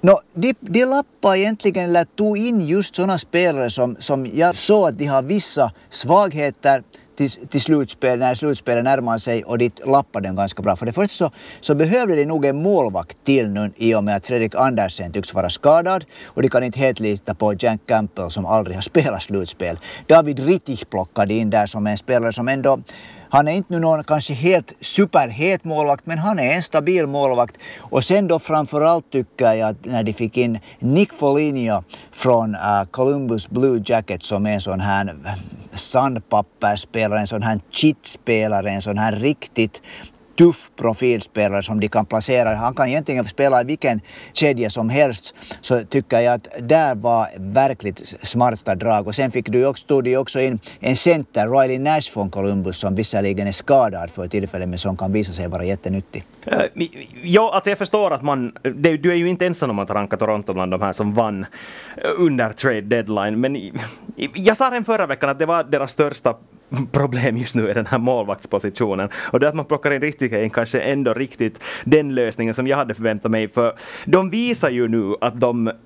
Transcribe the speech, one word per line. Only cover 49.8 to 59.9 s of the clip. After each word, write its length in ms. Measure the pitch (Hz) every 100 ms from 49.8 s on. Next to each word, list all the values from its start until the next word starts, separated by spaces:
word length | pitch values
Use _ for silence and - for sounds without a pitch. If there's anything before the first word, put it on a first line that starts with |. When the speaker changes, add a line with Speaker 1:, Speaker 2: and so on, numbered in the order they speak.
| -
Speaker 1:
tog 160 | 139
du 140 | 123 131
också 220 | 135 135
in 200 | 131 117 - -
en 160 | 120 131
center, 540 | - 165 139 - 107
Riley 300 | 131 131 131
Nash 320 | 139 156 147
från 160 | 113 98
Columbus, 480 | 101 98 98 92 90
som 180 | 101 95
visserligen 520 | 107 107 98 98 101
är 40 |
skadad 580 | 98 - 139 117 92 85
för 160 | - 90
tillfället, 420 | 104 95 92 90
men 100 | 90
som 180 | 101 95
kan 160 | 92
visa 180 | 104 98
sig 160 | 87 87
vara 160 | 90
jättenyttig. 600 | 87 98 - 95 - 104 - - -
Speaker 2:
Eh, 160 | - - - 165 127 135 113
ja, 280 | 156 185 226
alltså 160 | 196 202
jag 80 | 196
förstår 340 | 196 214 196
att 80 | 143
man, 300 | 143 139 120 -
det, 340 | 135 131 156 156
du 140 | 160
är 40 | 175
ju 120 | 170
inte 180 | 180 180
ensam 240 | 170 135
om 100 | 104
att 100 |
ranka 280 | 98